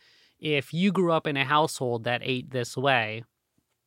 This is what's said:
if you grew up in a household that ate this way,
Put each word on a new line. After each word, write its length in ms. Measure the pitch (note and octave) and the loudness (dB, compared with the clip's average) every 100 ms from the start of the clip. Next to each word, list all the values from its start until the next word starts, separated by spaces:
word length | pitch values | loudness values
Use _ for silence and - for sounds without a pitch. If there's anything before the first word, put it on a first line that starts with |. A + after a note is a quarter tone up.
| _ _ _ _ | _ _ _ _
if 340 | D#3 D3 - | -2 -2 -2
you 200 | D#3+ G3 | 0 0
grew 200 | F#3+ F3 | 2 2
up 140 | D#3+ D#3 | 2 0
in 100 | C#3 | 0
a 80 | |
household 600 | C3 D3+ D#3 - B2+ A#2+ | 2 4 2 0 -2 -2
that 180 | A#2 A#2+ | -2 -4
ate 260 | - B2+ - | -2 -4 -4
this 220 | C3 A#2+ | -6 -6
way, 480 | - C#3 B2+ G#2+ A2 A#2 _ _ _ _ _ | -2 2 2 0 -6 -14 _ _ _ _ _